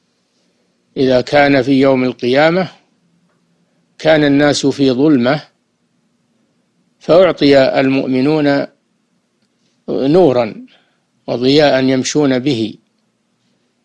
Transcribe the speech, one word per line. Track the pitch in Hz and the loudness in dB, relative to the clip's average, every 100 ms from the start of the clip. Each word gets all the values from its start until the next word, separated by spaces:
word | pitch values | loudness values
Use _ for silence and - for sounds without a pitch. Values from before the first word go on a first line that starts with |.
| _ _ _ _ _ _ _ _ _ - | _ _ _ _ _ _ _ _ _ -4
إذا | 131 127 | 0 0
كان | 120 147 143 139 | 0 0 2 0
في | 127 135 | 0 0
يوم | 139 131 | 2 0
القيامة | 127 120 120 131 160 180 170 - _ _ _ _ _ _ _ _ _ _ _ _ | -2 -4 -2 0 0 0 -6 -10 _ _ _ _ _ _ _ _ _ _ _ _
كان | 156 156 | 0 2
الناس | 143 139 147 135 139 | 2 2 0 0 -2
في | 131 135 | -2 -2
ظلمة، | 123 156 135 120 151 - _ _ _ _ _ _ _ _ _ _ _ _ _ _ _ | 0 0 2 0 -2 -8 _ _ _ _ _ _ _ _ _ _ _ _ _ _ _
فأعطي | - 165 180 - - - 131 139 | 2 4 4 2 2 4 2 0
المؤمنون | 135 135 131 127 139 156 143 139 135 _ _ _ _ _ _ _ _ _ _ _ - | -2 -2 -2 -2 -2 -2 -2 -2 -6 _ _ _ _ _ _ _ _ _ _ _ -10
نورا | - 135 175 156 123 110 226 254 _ _ _ _ _ - | -4 0 2 2 2 -4 -8 -20 _ _ _ _ _ -10
وضياء | 123 127 147 143 131 | -4 0 2 2 0
يمشون | 131 131 120 147 143 127 | 0 -2 -2 -2 -2 -2
به، | 135 113 107 - _ _ _ _ _ _ _ _ _ _ | -4 -4 -6 -10 _ _ _ _ _ _ _ _ _ _